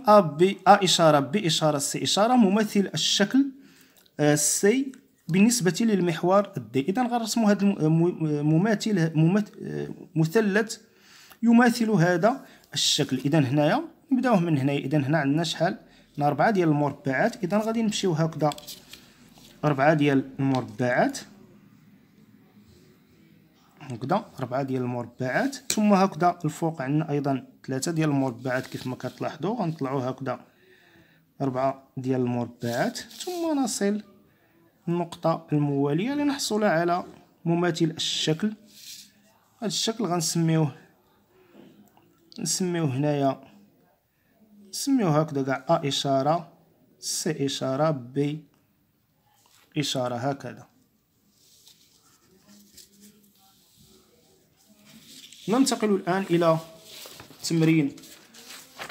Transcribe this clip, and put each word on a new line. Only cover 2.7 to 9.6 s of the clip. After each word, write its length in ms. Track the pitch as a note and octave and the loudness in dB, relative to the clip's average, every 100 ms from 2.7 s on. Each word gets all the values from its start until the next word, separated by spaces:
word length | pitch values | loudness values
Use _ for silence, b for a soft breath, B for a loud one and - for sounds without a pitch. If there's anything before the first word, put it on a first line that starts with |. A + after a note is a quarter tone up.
| G3+ F#3+ D#3+ | 0 0 -2
الشكل، 520 | - - G3+ C4 C#4 - b b b b b - | -2 0 2 2 0 -2 b b b b b 0
آه، 140 | D3 D3 | 2 2
سي 580 | - - G3 B3+ C#4 - _ _ - | 0 2 2 2 -2 -8 _ _ -4
بالنسبة 480 | F3 A3 A#3+ E3 F3 | 2 4 4 0 0
للمحور 720 | A3+ G3 F3 D#3+ F3 G3 G3+ - | 2 2 0 0 2 2 2 -4
الدي. 240 | G#2+ C3 | -6 -4
إذن 260 | C3+ G3 A#3+ | -2 -2 -2
غنرسمو 420 | A#3+ A3+ A#3+ G#3+ | -2 -2 0 2
هاد 140 | G3+ | 4
الم-، 140 | G3+ F#3+ | 2 2
م-، 680 | D#3 D#3+ E3+ - D#3 D3 D3 | 2 2 2 0 -2 -2 2
مماثل، 680 | D#3+ G#3 G#3+ A3 G3 E3 D#3 | 2 2 0 0 0 0 2
ممث-، 480 | D#3+ G3+ G#3 - | 2 2 -2 -8